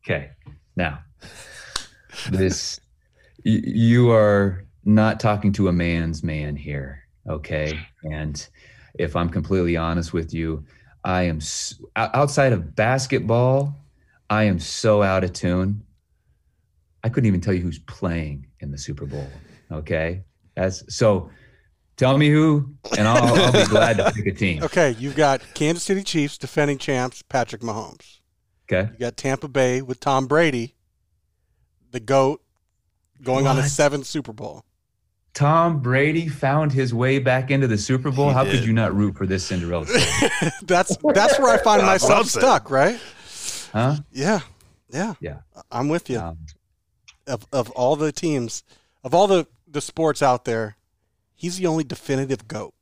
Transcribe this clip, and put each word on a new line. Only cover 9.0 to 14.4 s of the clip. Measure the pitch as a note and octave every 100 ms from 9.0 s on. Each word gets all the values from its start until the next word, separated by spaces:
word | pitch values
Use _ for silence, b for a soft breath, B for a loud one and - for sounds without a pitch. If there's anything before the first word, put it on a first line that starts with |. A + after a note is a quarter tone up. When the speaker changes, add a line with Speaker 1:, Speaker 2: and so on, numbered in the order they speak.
| E2 F2
Speaker 1:
I'm | F2
completely | F#2 D#2 F#2+ E2+
honest | E2 E2 E2+ E2
with | F2 D#2+
you, | E2 D#2+ D#2 b b b b
I | - F2+
am | F2+ D#2
s-, | D2+ - - - - A2
o-, | A2
outside | B2+ C#3+ D3 C3+
of | G2+ E2
basketball, | - A2 C3 B2+ B2+ A2 A#2 B2+ C3+ C#3+ C#3+ _ _ _ _ _
I | G#2+